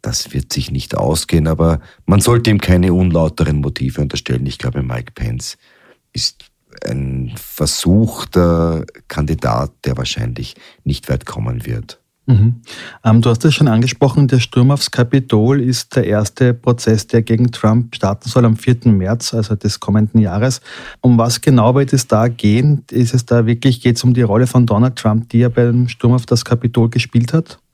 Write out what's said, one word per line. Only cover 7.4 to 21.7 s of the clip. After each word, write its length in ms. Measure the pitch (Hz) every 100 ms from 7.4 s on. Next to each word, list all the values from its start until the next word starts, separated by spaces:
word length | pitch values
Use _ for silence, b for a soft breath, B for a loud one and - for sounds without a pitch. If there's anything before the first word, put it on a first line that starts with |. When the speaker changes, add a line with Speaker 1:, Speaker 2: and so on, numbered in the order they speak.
| - - 73 - 87 101 110 - - 92 87 85 85 80 - - _
Speaker 1:
Kandidat, 600 | - 76 78 62 57 71 _
der 140 | - -
wahrscheinlich 580 | 62 - 58 120 120 - B B -
nicht 240 | 69 -
weit 160 | 65 -
kommen 400 | - 55 60 58
wird. 340 | 57 - - _ _ -
Speaker 2:
Mhm. 340 | 113 113 120 B B B B
Ähm, 180 | 113 113
du 80 | 120
hast 140 | 113 156
es 100 | -
schon 120 | 147
angesprochen, 600 | 113 127 - 139 151 135
der 120 | 131
Sturm 300 | 117 - 127
aufs 220 | 143 -
Kapitol 680 | - 120 139 131 107 113 139
ist 340 | 123 123 - 131
der 100 | 92
erste 480 | 104 107 - 123
Prozess, 540 | 120 - 120 - 110 -
der 140 | 117
gegen 300 | 110 113 120
Trump 440 | - 110 113 117 -
starten 340 | 98 101 -
soll 160 | 131 120
am 120 | 110
vierten 400 | - 123 123 98
März, 360 | 92 117 -
also 220 | 113 104 104
des 240 | 104 -
kommenden 400 | - 107 107 113
Jahres. 420 | 104 95 127 127 B B B B
Um 160 | 127 117
was 240 | 117 -
genau 320 | - 127 110